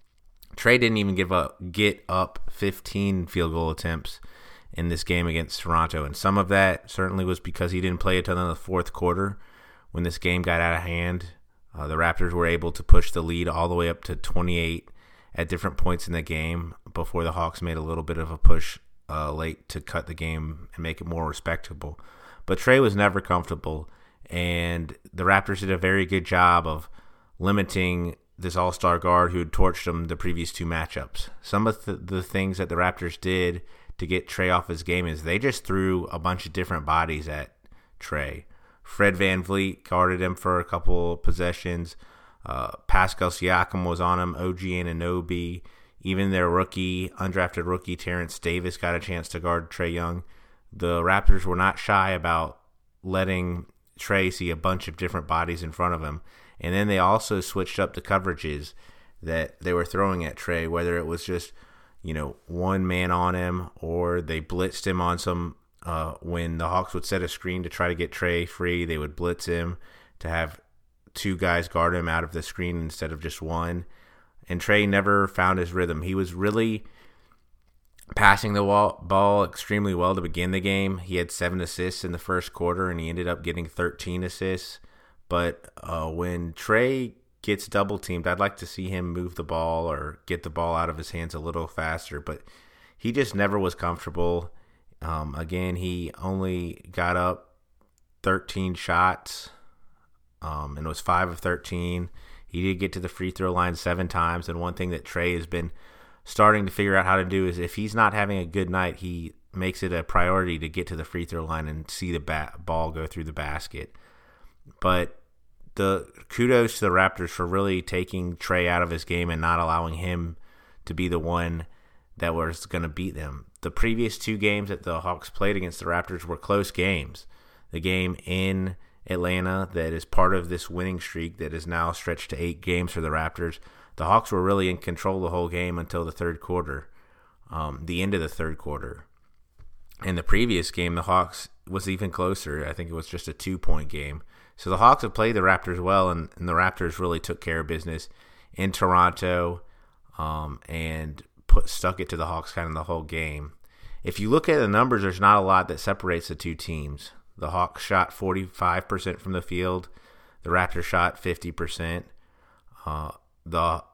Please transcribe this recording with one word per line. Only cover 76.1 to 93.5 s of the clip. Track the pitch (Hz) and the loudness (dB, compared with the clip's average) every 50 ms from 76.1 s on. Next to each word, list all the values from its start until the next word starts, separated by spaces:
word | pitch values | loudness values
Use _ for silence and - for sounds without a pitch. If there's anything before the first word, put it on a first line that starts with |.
| 95 | -2
was | 95 95 87 85 | -2 -2 -2 -2
really | 87 98 101 104 113 113 113 107 104 - - - - - - - - - _ _ _ _ _ _ _ _ _ _ _ _ _ _ - - - - | -2 0 2 2 2 2 2 0 -4 -8 -12 -20 -20 -20 -20 -20 -20 -20 _ _ _ _ _ _ _ _ _ _ _ _ _ _ -20 -20 -10 0
passing | - 104 101 101 101 - 107 101 | 6 8 8 8 6 4 0 0
the | 101 101 | 2 2
wall, | 98 101 101 104 98 - - - | 4 6 6 6 4 2 -2 -2
ball | 87 98 95 101 101 101 104 98 | 2 4 6 6 6 6 4 2
extremely | 87 87 - - - 107 104 104 98 92 | 2 -2 -6 -6 -2 0 0 2 2 2
well | 85 90 92 98 | 2 2 2 2
to | 95 | 0
begin | 87 82 76 87 87 92 92 | -2 -2 -2 -2 -2 0 0
the | 95 | 0
game. | 92 98 98 98 98 98 95 92 | 0 0 2 2 0 0 -2 -4
He | 87 92 92 | -6 -4 -2
had | 87 87 85 - | -2 -2 -4 -4
seven | - 90 90 90 92 | -4 -2 -2 -2 -2
assists | 87 82 - - 90 92 90 - - | -4 -4 -4 -4 -4 -4 -4 -6 -6
in | 90 87 | -6 -6
the | 87 | -6
first | - - 92 90 85 - - | -4 -2 -2 -2 -2 -4 -6
quarter, | - 87 87 87 87 95 92 | -2 -2 -2 0 0 -2 -2
and | 87 82 | -2 -4
he | 80 82 | -4 -4
ended | 85 87 87 | -4 -4 -4
up | 87 87 82 82 | -4 -4 -4 -4
getting | 87 82 87 85 | -6 -4 -4 -6
thirteen | 82 - - 87 85 - - - 92 87 90 90 | -8 -4 -4 -4 -2 -4 -6 -8 -6 -4 -4 -4
assists. | 90 - - 95 95 92 90 - - - - - - - - _ _ _ - - - | -6 -6 -4 -4 -2 -2 -4 -6 -10 -16 -18 -20 -20 -20 -20 _ _ _ -20 -8 -2
But, | 87 87 87 87 85 - - - - - - | 0 0 0 0 -2 -6 -12 -20 -20 -14 -10
uh, | - 85 82 80 80 | -8 -6 -4 -4 -4
when | 80 82 87 90 87 87 87 85 82 | -4 -4 -4 -4 -4 -4 -6 -8 -10
Trae | - - - 107 113 123 127 135 131 127 113 - _ _ _ _ _ - | -8 -2 2 2 4 4 2 0 -2 -4 -6 -8 _ _ _ _ _ -4
gets | - 104 98 - | -4 -2 -2 -4
double | - - 101 101 98 104 95 | -2 0 0 0 0 -2 -6
teamed, | - - 90 87 85 | -6 -6 -6 -4 -2
I'd | 90 90 92 | -2 0 0
like | 101 98 - - | 0 -2 -2 -6
to | - | -12
see | 98 - - 92 90 | -14 -10 -8 -6 -4
him | 95 92 90 87 85 | -4 -4 -4 -4 -4
move | 87 90 90 85 | -4 -6 -6 -6
the | - 85 | -8 -6
ball | 78 82 82 82 82 82 82 82 82 | -4 -2 -2 0 0 -2 -2 -2 -2
or | 76 71 73 76 76 - _ | -4 -6 -6 -10 -12 -12 _
get | - 92 80 - | -8 -6 -6 -6
the | 87 | -6
ball | 76 80 85 85 82 | -6 -4 -2 -2 0
out | 82 85 85 | 0 -2 -2
of | 80 78 | -4 -6
his | 78 - | -10 -10
hands | - 85 82 80 - | -8 -8 -8 -8 -8
a | 82 | -8
little | 78 85 80 85 82 | -8 -6 -6 -6 -6
faster, | 78 - - 82 80 82 82 - - 78 73 | -6 -6 -6 -6 -4 -6 -6 -8 -10 -12 -10
but | 78 - - 71 - - - - - - - _ - - _ | -10 -10 -10 -12 -14 -20 -20 -20 -20 -20 -20 _ -20 -20 _
he | - - 113 | -8 -6 -2
just | 117 139 135 113 - | 0 0 0 0 0
never | 98 101 98 | 0 0 2